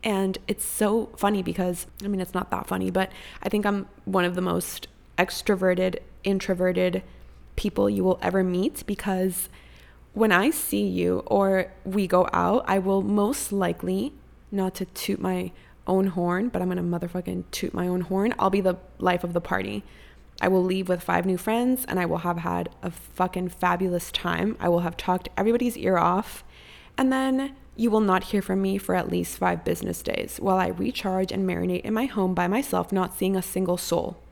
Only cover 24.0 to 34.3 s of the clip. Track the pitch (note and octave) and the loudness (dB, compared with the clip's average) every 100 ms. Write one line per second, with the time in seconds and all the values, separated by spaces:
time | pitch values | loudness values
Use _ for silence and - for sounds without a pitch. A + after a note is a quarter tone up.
24 | - - F3 - G3+ A3+ F3 F3 F3 E3 | -2 -4 -2 0 0 0 2 2 0 -4
25 | - F3+ - - G#3 A#3+ B3 - E3+ F3+ | -2 -2 -2 -2 2 2 0 0 0 4
26 | E3 F#3 - - - - - - - - | 4 2 -2 -12 -18 -20 -20 -20 -10 0
27 | C4 C4 C4 C4 C#4 C4+ - - A#3 A3 | 2 2 2 0 -2 -8 -20 -2 2 4
28 | G#3 F#3 F#3 G#3 G3 F#3+ G3 G3 - F#3 | 4 2 2 -2 0 0 0 -2 0 0
29 | - F3 E3+ - F3+ E3+ F#3 F3 F#3 F3 | 0 -2 -2 0 0 0 -2 -2 -2 -4
30 | - - - - G3 F#3+ F3+ F3+ G#3 - | -4 -4 -4 -4 0 2 0 -2 -4 -2
31 | G3 F#3 F#3+ F#3+ F#3+ E3+ F3+ F3+ - A3 | -2 -2 -2 -2 -2 0 -2 -2 -2 -2
32 | C4 A3+ F#3 F3+ F3 G#3 C#4 F3+ F3 G3 | -2 0 0 2 0 0 0 -2 0 0
33 | F3+ - F#3+ F#3+ F#3 F#3 F#3 F3+ - E3+ | -2 -2 0 0 -2 -2 0 -2 0 0
34 | - - - | -2 -8 -18